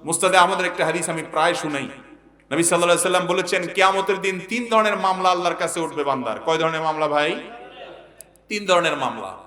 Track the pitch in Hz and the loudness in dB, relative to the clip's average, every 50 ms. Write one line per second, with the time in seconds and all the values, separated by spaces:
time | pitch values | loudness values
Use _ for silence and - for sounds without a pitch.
0 | - 147 170 160 196 185 185 185 175 180 196 185 185 175 175 - 170 156 160 180 | -6 -4 -2 0 2 4 6 6 6 6 4 0 -2 -4 -2 -2 -2 0 0 -2
1 | 165 175 165 160 156 - - 156 156 175 175 175 - 156 147 139 135 - 135 - | -2 -4 -4 -6 -6 -4 0 2 2 2 2 0 -4 -4 -4 -4 -6 -6 -10 -16
2 | - - - - _ - _ _ _ _ 135 156 170 170 180 170 175 175 175 165 | -20 -20 -20 -20 _ -20 _ _ _ _ -2 0 0 2 2 2 4 4 4 4
3 | - - 180 180 175 170 214 190 180 175 - 185 180 170 - 196 190 190 190 190 | 2 2 2 0 2 2 0 -2 0 0 -2 -2 -2 -4 0 4 4 4 4 2
4 | 190 190 202 190 175 190 190 185 180 - 226 240 240 233 226 220 214 214 202 196 | 0 0 -2 -2 -2 -4 -4 -4 -6 -6 -6 -6 -4 2 2 2 4 2 0 0
5 | 190 190 185 185 185 185 180 180 175 175 170 - 180 165 165 180 165 156 147 147 | 0 0 0 2 2 2 2 2 0 -2 -2 -2 -4 -4 -2 -4 -6 -6 -4 -4
6 | 143 143 135 131 123 117 107 104 - 165 160 160 160 160 165 160 160 160 156 156 | -2 -2 -2 -2 -2 -4 -6 -4 -2 0 0 2 2 0 0 0 -2 -2 -2 0
7 | 156 151 147 147 147 156 185 - 156 180 - - - - - - - - - - | -2 0 2 2 0 0 -2 -4 -8 -14 -16 -16 -18 -18 -18 -18 -18 -18 -18 -20
8 | - - - _ - _ _ _ _ _ 220 208 208 185 185 175 170 165 147 147 | -20 -20 -20 _ -20 _ _ _ _ _ -8 -8 2 4 4 4 4 2 0 0
9 | 135 123 117 113 98 95 92 92 - | -2 -4 -4 -4 -10 -12 -12 -14 -18